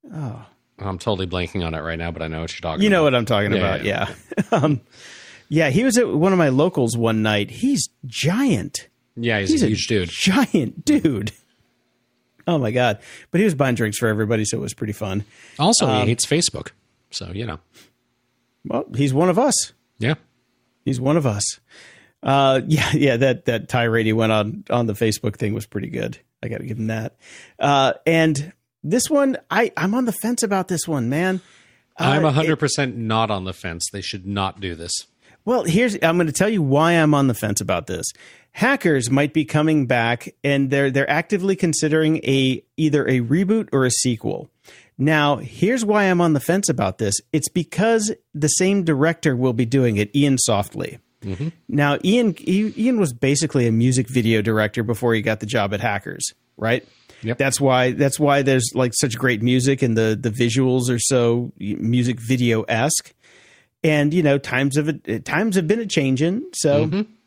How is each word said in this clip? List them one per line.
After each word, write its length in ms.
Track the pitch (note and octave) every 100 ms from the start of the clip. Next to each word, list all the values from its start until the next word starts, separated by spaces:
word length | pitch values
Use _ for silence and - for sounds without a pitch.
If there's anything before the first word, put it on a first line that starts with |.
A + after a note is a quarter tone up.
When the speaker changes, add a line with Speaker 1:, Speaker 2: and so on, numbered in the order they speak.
| C#4
Speaker 1:
Oh. 320 | F3 C3+ A#2 - _ _ -
Speaker 2:
I'm 180 | G2 F#2
totally 260 | - G2 F#2
blanking 380 | F2+ F2 G2 E2+
on 80 |
it 60 | D#2+
right 180 | D#2+ E2
now, 140 | E2
but 100 | D#2+
I 60 | D#2+
know 140 | D#2+
what 100 | E2
you're 60 | -
talking 220 | E2+ D#2+
Speaker 1:
You 60 | G#3
know 80 | F#3
Speaker 2:
about. 120 | D3+
Speaker 1:
what 20 | B2+
I'm 100 | A#2
talking 260 | G#2+ G#2
Speaker 2:
Yeah, 40 | G2+
Speaker 1:
about, 260 | F#2+ F#2 G2+
Speaker 2:
yeah. 280 | G2 G2 - - -
Speaker 1:
yeah. 60 | -
<laughs> 0 |
Um, 300 | G#3 D3 C3+ _ - - - - - _
yeah, 220 | D3+ D3+
he 140 | C#3+
was 140 | C4 A3+
at 100 | G#3
one 240 | B2 F3+
of 60 | F#3
my 100 | D3+
locals 460 | C3 E3+ D#3 A#2+ A#2
one 240 | A2+ A2
night. 280 | G#2+ G#2 G#2
He's 360 | - C4 B3+ - _ C3
giant. 800 | - C3+ G3+ C#4 C3 - - - _ _ -
Speaker 2:
Yeah, 240 | A#2 G#2+
he's 120 | G2
Speaker 1:
He's 120 | D#4
Speaker 2:
a 20 | G3
Speaker 1:
a 40 |
Speaker 2:
huge 180 | G#2+ -
dude. 220 | G#2+ F2
Speaker 1:
giant 760 | - - G3 B3 F#3 B2+ - -
dude. 480 | D4 - A2+ G2+ - _ _ _ _ _ _ _ _ _ _ -
Oh, 100 | E3
my 140 | A2+
God. 280 | B2 B2 G#2 - - -
But 80 | E3
he 40 | G#3+
was 80 |
buying 220 | C#3+ C#3 B2
drinks 220 | A2 G2+
for 80 | A#2
everybody, 360 | G#2+ G#2+ A2+ G#2
so 120 | A2+
it 40 |
was 120 | G2+
pretty 200 | - A2
fun. 300 | G#2 G#2 G2 G#2 - - -
Speaker 2:
Also, 260 | D#3+ - D#3
he 40 |
Speaker 1:
Um, 140 | B2+ B2
Speaker 2:
hates 180 | A#2 -
Facebook. 460 | D3+ F3 - - _ _ _ _
So, 200 | - F2+
you 120 | F#2+ A#2
know. 140 | D#2+ _ - - _ _ _ _ _ _ _ -
Speaker 1:
Well, 200 | B2 - A#2
he's 180 | C#3
one 160 | C3 F3+
of 80 | F3+
us. 360 | C4+ - - _ _ _
Speaker 2:
Yeah. 160 | A2+ D#3 _ _ _ _ _ _ -
Speaker 1:
He's 140 | B2+
one 160 | C3 D#3+
of 80 | C#3
us. 340 | G#2 - - _ - - - _ _
Uh, 380 | - C#3 C3+ C3
<laughs> 40 | C3+
yeah, 220 | D#3 G#2+
yeah, 240 | D#3 C#3 A#2
that, 280 | C3+ A#2+ -
that 220 | A#2 -
tirade 360 | B2+ A#2 A2+ A2
he 80 |
went 180 | A2 A2
on, 320 | G#2+ G#2 G3+ -
on 160 | A#2+ A#2
the 60 |
Facebook 420 | G#2 A2+ G#2 A2 -
thing 180 | G#2+
was 120 | G#2+ G#2+
pretty 240 | G#2 -
good. 280 | B2 - - _ _
I 60 | A#2
gotta 160 | A2+ B2
give 120 | A#2
him 80 | A2
that. 300 | A2 A2 _ - - - -
Uh, 340 | C#3+ C#3 C3+ - -
and 480 | E3 D#3+ C#3+ D#3 _ _ _ -
this 240 | A3+ -
one, 280 | D4 C#4 - _
I, 200 | F#3+ A#3 -
I'm 180 | E3+
on 120 | A#3 B3
the 60 |
fence 300 | - G#3+ A#3+
about 260 | G#3+ G3 F#3
this 180 | F3 -
one, 220 | D3 A#2
man. 320 | C#3+ F3+ F#3 - _ _ _ _ -
Uh, 40 | C3+
Speaker 2:
I'm 180 | D3
Speaker 1:
it 40 | D#3
Speaker 2:
a 20 |
hundred 240 | C#3 D#3+ D#3
percent 380 | C#3+ - C3+ A#2
not 340 | A2 A2 A2+
on 120 | G2+
the 100 | F#2+
fence. 340 | F#2 F2+ E2+ -
They 100 | G2+
should 240 | F#2 G2+ F#2
not 340 | G2+ F#2+ G2
do 140 | F#2+ E2
this. 180 | E2+ - - _ _ _
Speaker 1:
Well, 200 | - B3
here's, 320 | E3+ E3+ B3 G3+
I'm 140 | E3 F3
gonna 140 | E3
tell 180 | - G3+
you 120 | A3
why 320 | C#3+ C#3 E3
I'm 220 | E3+ D#3 D3
on 100 | C3+
the 60 |
fence 260 | A#2 G#2+ G2+
about 260 | F#2 F2+ -
this. 180 | F2 - - - - _
Hackers 580 | - A#3+ C4+ F3+ C#3+ A#2
might 240 | C3+ D3
be 100 | D#3 C#3+
coming 420 | D#3 D3+ D#3 B2+
back, 420 | B2 A#2 A#2+ - _
and 260 | C#3+ C#3 C3+
they're, 220 | C#3 C#3
they're 180 | C3 C#3
actively 460 | D3 E3+ G3+ F#3+ F#3+
considering 640 | F3 D3+ D#3 D#3 D#3 D#3+
a, 460 | - C3+ C3 B2+ _ -
either 260 | D#3 C#3+ -
a 140 | B2+
reboot 480 | A#2+ D#3 G3 A3 -
or 140 | C3+ B2+
a 60 |
sequel. 580 | - C3 A2+ G#2+ F#2+ - _ - - _ -
Now, 400 | C#3+ D#3 D3 C#3
here's 460 | C3 - F#3+ B3+ G#3+
why 180 | G#3
I'm 180 | G3 F3+
on 120 | E3+
the 60 | D3
fence 300 | - F#3 -
about 300 | B2 G2 -
this. 160 | G#2+ G2 _
It's 160 | D#3 -
because 600 | F3+ D#3+ - A3 A#3 G#3+ - _ D3+
the 140 | D3
same 340 | - F#3 G3+
director 520 | E3 C#3 D#3+ E3 D#3+ B2
will 180 | B2+
be 120 | A2+ A#2+
doing 300 | C3+ B2 G#2
it, 180 | G#2+ C#3+
Ian 220 | C#3+ C3
Softly. 640 | - G2+ G2+ - - - _ _
Speaker 2:
Mm-hmm. 260 | G2+ F#2 D3+ - -
Speaker 1:
Now, 280 | D3 C#3+ C#3+
Ian, 320 | F3+ A#3 A3+ E3
I-, 340 | - F#3+ G#3+ -
Ian 220 | A3+ A#3+
was 140 | F3
basically 540 | A#2+ C3+ C#3+ D#3 C#3 A#2+
a 40 |
music 360 | A2+ A#2+ B2+ A2+
video 320 | C3 A2+ A2
director 420 | G#2 A2 G#2+ -
before 300 | A2 A2+ B2 A2+
he 60 |
got 180 | G#2+ G#2+
the 60 | G#2+
job 280 | A#2+ G2+
at 60 | G2
Hackers, 540 | A2+ G2+ - - - - _ -
right? 280 | A2 B2 - _ _ -
Speaker 2:
Yep. 140 | A2 A#2+
Speaker 1:
That's 220 | C3+ -
why, 300 | C#3 B2+ B2+
that's 280 | A#2+ C#3 -
why 220 | D3 C#3+
there's, 260 | C3+ C3 A#2+ -
like, 160 | B2+ -
such 220 | C#3+ A2
great 240 | B2+ A#2
music, 400 | A#2+ B2+ B2+ C3
and 160 | B2+ A2
the, 200 | A2+ A2
the 100 | B2
visuals 600 | A2+ A#2+ A#2 C3 B2+ B2
are 100 | A#2+
so 520 | - C3 A#2+ A#2+ A#2+ -
music 600 | G2 G2 A2 B2 A#2+ A#2+
video-esque. 960 | A#2 C3 A#2+ A2 - A2+ C#3 - - _ _ _ _ _ _ _
And, 300 | E3 D3+ D3
you 80 | E3+
know, 140 | D3+ C#3
times 380 | - B2 C#3 C#3
have, 460 | D3+ D3 - A2
times 320 | - D3 A3 F#3+
have 120 | D#3+
been 120 | A3
a 60 | G#3+
changing. 560 | - C3+ C3 D#3+ G3+ -
So 320 | - - D3 D#3
Speaker 2:
Mm-hmm. 140 | F#3 G#3+ _